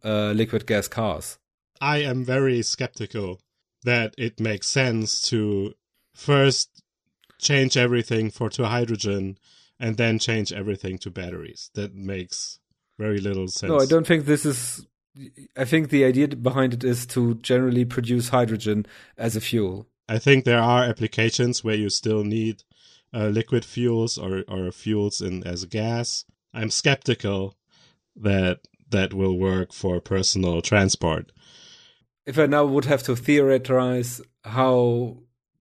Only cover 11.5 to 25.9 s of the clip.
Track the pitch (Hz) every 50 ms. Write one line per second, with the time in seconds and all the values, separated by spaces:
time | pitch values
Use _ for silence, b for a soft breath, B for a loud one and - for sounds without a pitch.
11.5 | 78 - - - - 107 101 101 - 95 98 95 98 92 90 90 - - - -
12.5 | - - _ _ _ _ _ _ _ - 107 107 104 101 95 101 98 95 95 92
13.5 | - - - 98 160 143 135 135 160 165 160 - 175 160 143 139 151 143 - 151
14.5 | 135 123 - - - - - _ _ _ _ _ _ 139 135 - - - - -
15.5 | - - 131 120 156 160 156 135 147 139 135 131 127 131 147 147 147 120 120 127
16.5 | 127 135 135 127 120 120 127 127 120 120 - - - 127 120 120 117 113 - -
17.5 | 127 127 127 127 123 123 123 120 - 127 117 113 123 123 117 123 - 123 120 107
18.5 | 110 104 - 107 104 107 104 B B B B B B B 113 117 107 107 - -
19.5 | - 113 104 92 92 101 113 _ _ _ _ - 110 117 - 139 139 131 123 123
20.5 | 120 117 117 120 120 123 127 120 110 - 110 110 - - 110 113 - - 123 120
21.5 | 123 - - 113 107 107 107 101 - - - 113 107 107 104 104 107 113 110 113
22.5 | 107 - _ _ b b b b b b b b b 117 107 107 104 113 110 -
23.5 | 131 117 - - - 120 123 120 117 113 113 113 - - 80 95 95 95 95 -
24.5 | 95 95 92 90 - - - 107 107 104 101 104 - - 95 92 90 92 87 87
25.5 | 90 87 92 - - 110 107 113